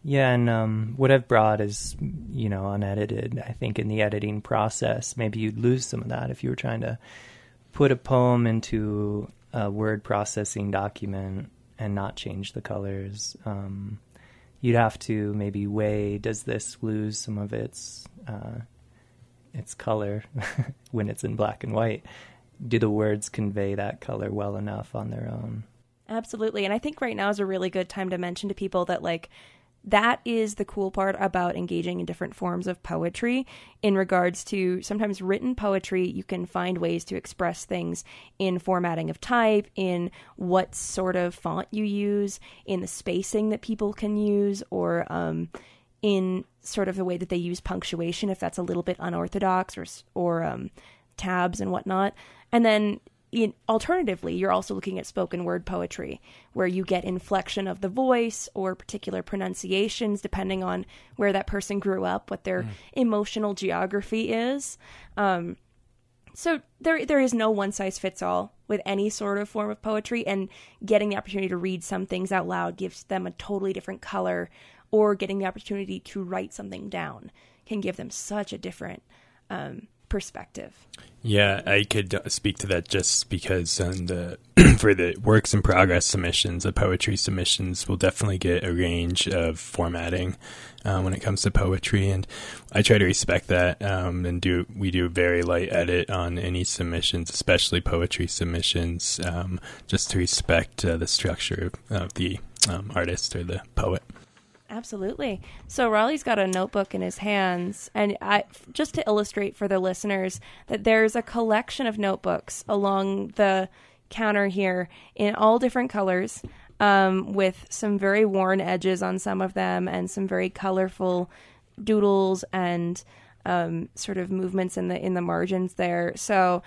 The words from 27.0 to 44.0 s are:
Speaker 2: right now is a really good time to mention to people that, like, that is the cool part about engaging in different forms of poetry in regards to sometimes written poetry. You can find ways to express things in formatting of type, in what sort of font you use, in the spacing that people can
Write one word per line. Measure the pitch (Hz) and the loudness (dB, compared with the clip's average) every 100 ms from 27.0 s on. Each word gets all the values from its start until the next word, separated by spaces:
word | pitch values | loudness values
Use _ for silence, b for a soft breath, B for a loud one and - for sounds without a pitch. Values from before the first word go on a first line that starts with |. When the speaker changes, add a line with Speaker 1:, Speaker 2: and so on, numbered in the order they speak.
Speaker 2:
right | 254 214 | -6 -2
now | 202 | -2
is | 208 | 0
a | 190 | -2
really | 190 185 | 0 -2
good | 185 185 | -2 -4
time | 196 185 | -4 -4
to | 180 | -4
mention | 175 175 202 | -4 -6 -6
to | 190 | -4
people | 190 185 175 | -2 0 0
that, | 175 | -2
like, | 170 165 - B B B B _ 202 | -2 -4 -8 B B B B _ 4
that | 202 233 254 - | 4 6 0 0
is | 226 214 208 | 0 0 -2
the | 202 | -6
cool | - 190 | -4 -4
part | 196 196 190 | 0 0 0
about | 196 185 175 - | 0 0 -2 -2
engaging | 175 170 170 180 | -4 -2 -2 -4
in | 170 | -6
different | 170 175 - | -6 -8 -4
forms | 180 175 185 | -4 -2 -4
of | 180 | -8
poetry | - 165 170 - 233 254 262 B B B | -6 -4 -4 -2 0 0 -4 B B B
in | 208 196 | 2 2
regards | 185 185 180 180 | 4 4 2 -2
to | - 196 185 185 | -6 -2 0 -2
sometimes | - 208 214 196 | -4 -2 -2 -2
written | 185 196 254 247 | -2 0 -2 -2
poetry. | 208 190 - 185 180 | 0 0 0 -2 -2
You | 175 - | -4 -6
can | 180 175 | -6 -4
find | 180 180 180 | -4 -2 -2
ways | 170 170 - | -2 -2 -4
to | 185 | -8
express | - - 175 170 | -10 -4 -4 -4
things | - 180 170 175 - B B _ | -6 -4 -4 -8 -12 B B _
in | 190 180 | -2 0
formatting | 190 180 175 165 160 | 0 0 0 -2 -4
of | 160 | -8
type, | - 240 220 214 208 - | 0 2 4 4 0 -4
in | 190 175 175 B B - | -2 -2 -4 B B -8
what | 180 185 185 - | 2 2 2 -8
sort | - - 185 180 | -8 -4 -2 0
of | 175 | -2
font | - 170 160 - | -4 -6 -4 -4
you | 214 214 | -4 -2
use, | 202 202 202 202 - B B - | 0 0 0 -2 -6 B B -6
in | 185 | -4
the | 185 | -4
spacing | - - 180 190 214 214 | -8 -4 -4 -2 0 0
that | 214 | -2
people | - 214 202 | -4 -4 -4
can | 208 | -2